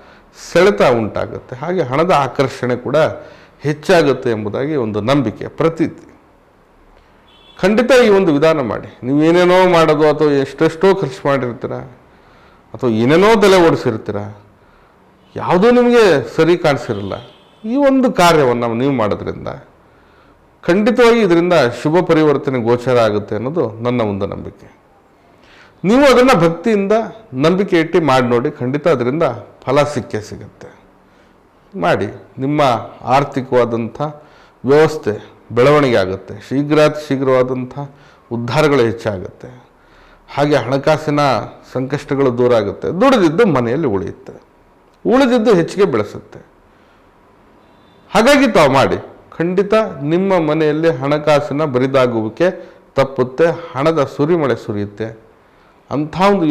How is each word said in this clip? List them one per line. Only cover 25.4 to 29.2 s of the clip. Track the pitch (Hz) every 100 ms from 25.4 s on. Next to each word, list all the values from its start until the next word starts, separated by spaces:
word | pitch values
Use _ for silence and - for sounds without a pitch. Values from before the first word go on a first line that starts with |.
| _ - - _ 170
ನೀವು | 247 285
ಅದನ್ನು | 240 262 208
ಭಕ್ತಿಯಿಂದ | 165 165 233 208 196 220 214 - - 127 156
ನಂಬಿಕೆ | 185 196 170
ಇಟ್ಟು | 160 185 151
ಮಾಡಿ | 131 120
ನೋಡಿ, | 120 139 -
ಖಂಡಿತ | 123 143 170 139
ಅದರಿಂದ | 120 147